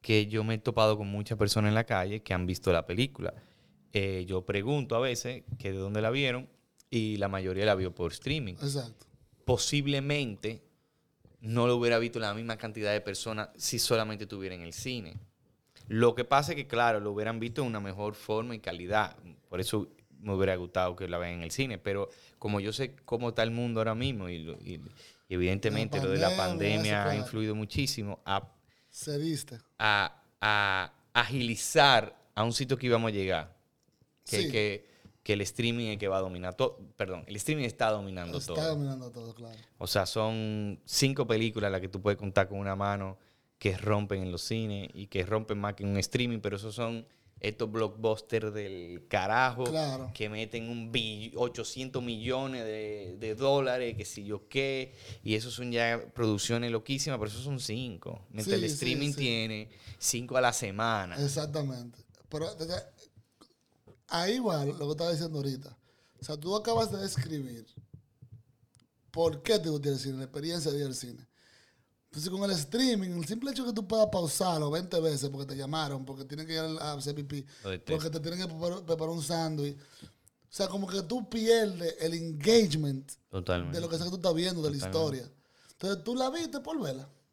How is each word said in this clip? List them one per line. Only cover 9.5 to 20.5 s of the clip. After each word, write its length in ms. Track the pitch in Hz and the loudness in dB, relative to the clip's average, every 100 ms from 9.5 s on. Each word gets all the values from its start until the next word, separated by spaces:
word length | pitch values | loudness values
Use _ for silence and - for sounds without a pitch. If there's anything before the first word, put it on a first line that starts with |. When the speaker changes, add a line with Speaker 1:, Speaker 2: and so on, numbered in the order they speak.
| 123 - 147 143 139 139 147 127 98 107 117 _ _ _ _ _ _ - _ | 2 4 2 2 0 0 0 0 -4 -6 -8 _ _ _ _ _ _ -20 _
Speaker 1:
no 260 | 110 117 120 | 0 4 6
lo 80 | 120 | 6
hubiera 220 | 120 117 | 6 4
visto 200 | 117 117 | 2 -2
la 140 | 107 | -2
misma 240 | 104 117 110 | -4 -6 -6
cantidad 340 | 113 107 104 | -6 -2 0
de 80 | 104 | 0
personas 480 | 104 95 113 107 104 - | -2 -6 -4 -4 -6 -4
si 220 | - 117 | -2 0
solamente 440 | - 113 107 107 | 4 2 2 -4
estuviera 320 | 101 101 95 90 | -8 -6 -6 -8
en 60 | |
el 100 | 85 | -10
cine. 440 | - 131 123 87 98 - _ _ _ _ - - | -8 -6 -6 -8 -12 -14 _ _ _ _ -20 -2
Lo 260 | 110 120 117 | 6 6 6
que 80 | |
pasa 280 | 123 139 147 | 4 4 4
es 40 | 156 | -4
que, 120 | - | -2
claro, 320 | 117 120 107 | 4 4 4
lo 100 | 104 | 0
hubieran 280 | 104 110 113 | -2 -2 -2
visto 220 | 117 117 | -4 -2
de 60 | 127 | -2
una 120 | 110 | -2
mejor 340 | 98 95 104 104 | -6 -4 -4 -4
forma 400 | - 110 120 113 | -2 -2 -2 -6
y 40 | |
calidad. 580 | - 90 90 107 98 - 87 76 _ | -8 -6 2 2 2 -4 -20 -20 _
Por 100 | 90 | -2
eso 300 | 92 107 - - _ 67 | 2 0 -2 -10 _ -12
me 120 | 101 | -2
hubiera 220 | 95 95 | 2 4